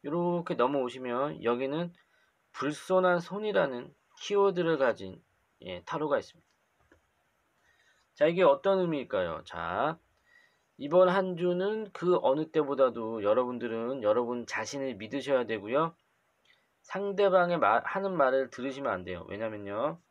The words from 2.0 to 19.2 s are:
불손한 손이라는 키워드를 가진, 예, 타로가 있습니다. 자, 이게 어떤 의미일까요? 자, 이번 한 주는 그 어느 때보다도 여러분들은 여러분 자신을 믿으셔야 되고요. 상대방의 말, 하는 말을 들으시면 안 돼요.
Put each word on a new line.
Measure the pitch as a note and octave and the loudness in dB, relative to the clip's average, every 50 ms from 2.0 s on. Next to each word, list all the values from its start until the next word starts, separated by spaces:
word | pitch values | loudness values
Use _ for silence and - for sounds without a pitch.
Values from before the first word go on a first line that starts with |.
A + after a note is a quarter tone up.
| _ _ _ _ _ _ _ _ _ _ _ | _ _ _ _ _ _ _ _ _ _ _
불손한 | - - C#3+ D3 - - - F#3+ F#3 F#3 F3+ F3 F3 | -4 -4 -4 -4 -6 -4 0 2 4 4 4 2 2
손이라는 | E3+ - E3+ G#3 G#3+ G#3+ G3 G3 E3+ C#3 B2+ A#2+ C#3+ - - _ _ _ _ - | -2 -6 -10 -6 -6 0 2 2 0 0 -2 -8 -10 -12 -18 _ _ _ _ -16
키워드를 | - - G#3 G3+ G3 G3 F3+ F3 F3 E3 D#3+ | -8 -2 2 4 4 4 4 2 0 0 2
가진, | C#3 C3+ B2 A2 - G2+ F#2+ F#2+ - _ _ _ _ _ _ _ _ | 2 2 0 0 -2 -8 -14 -14 -16 _ _ _ _ _ _ _ _
예, | - F#2+ F#2 F2 F2+ | -12 -12 -12 -12 -10
타로가 | - - D3+ D3+ D3+ C#3+ | -8 -6 -4 -2 0 0
있습니다. | A#2 - - _ _ _ _ _ _ _ _ _ _ _ _ _ _ _ _ _ _ _ _ _ _ _ _ _ _ _ _ _ _ _ _ _ _ _ _ _ | -2 -2 -6 _ _ _ _ _ _ _ _ _ _ _ _ _ _ _ _ _ _ _ _ _ _ _ _ _ _ _ _ _ _ _ _ _ _ _ _ _
자, | - - | 2 2
이게 | D#3+ F3 F3 | 2 4 6
어떤 | F#3 D3+ C#3 - - G3 G3 F#3+ | 6 6 6 4 2 2 2 2
의미일까요? | F#3 F3 D#3+ C#3+ B2 - G#2 G2 F2+ E2+ D#2+ D#2+ E2 | 2 0 -2 -4 -4 -4 -2 -2 -2 -2 -4 -8 -10
자, | - E2+ E2+ E2+ E2+ F2+ G2+ B2 D3+ E3 - _ _ _ _ _ _ _ _ _ _ _ _ _ _ _ | -12 -10 -8 -6 -4 -2 0 0 -2 -2 -6 _ _ _ _ _ _ _ _ _ _ _ _ _ _ _
이번 | - C3 C#3+ D#3 F3+ F#3 F3+ | -12 -8 2 4 6 6 6
한 | F3+ G3 F#3+ F#3 F3+ | 4 2 0 -2 -2
주는 | E3 F3 F3+ F3+ F3+ F#3 G3+ G#3+ A3 A3 G3 | -2 0 0 0 0 -2 -2 -2 -4 -8 -10
그 | _ - E3+ F3+ F3+ - | _ -4 0 2 2 4
어느 | - C3 C3+ D3+ D#3 D#3 | 4 2 2 2 0 0
때보다도 | - D#3+ D3 C#3 C#3 B2+ C3+ B2+ A2+ A#2 A2+ A2 A2+ A2+ G2+ | 0 0 0 0 2 4 4 2 2 -2 -6 -6 -4 -2 2
여러분들은 | G2+ G#2+ A#2+ B2+ B2 B2 A#2+ A#2 A#2 A2+ A2+ A2+ A#2+ C3+ C#3 A2 | 4 4 4 2 0 -4 -6 -6 -6 -4 -4 -4 -4 -6 0 2
여러분 | G#2 G#2+ A#2+ B2 A#2 B2 A#2+ A#2 | 2 4 4 2 0 -4 -6 -6
자신을 | - - - A2 G#2+ - C#3 C3+ C3 A#2+ | -6 -6 -6 -6 -6 -6 -6 -6 -6 -6
믿으셔야 | F#2+ A2 G#2+ B2+ C#3+ B2 C#3 C#3 B2+ A#2+ | -8 -10 -8 -8 -8 -2 2 2 2 2
되고요. | G#2+ A2+ G#2+ F#2+ G#2+ B2 C#3+ D#3+ E3 E3 _ _ _ _ _ _ _ _ _ _ _ _ _ _ _ _ _ _ | 0 -4 -6 -4 -2 0 0 0 0 -4 _ _ _ _ _ _ _ _ _ _ _ _ _ _ _ _ _ _
상대방의 | - - F#3+ G3+ G3+ G3 F#3 G3+ G3 F3+ F#3 F3 F3 F3 | -10 -8 -6 -6 -4 0 2 2 4 6 4 4 4 2
말, | E3 D3+ G2+ G#2+ A#2 - | 2 4 4 4 4 2
하는 | - - G3 G3 G3 F#3 | -2 -6 -4 -4 -4 2
말을 | E3 C#3 B2+ B2+ C3+ C3+ B2+ | 2 4 4 4 2 0 -2
들으시면 | - - B2 C#3 C3 C3+ C#3 B2 | -6 -8 -8 -8 -8 -6 -4 -4
안 | G#2 F#2 F2+ | -4 -4 -4
돼요. | F2+ F2+ F2 | -8 -10 -10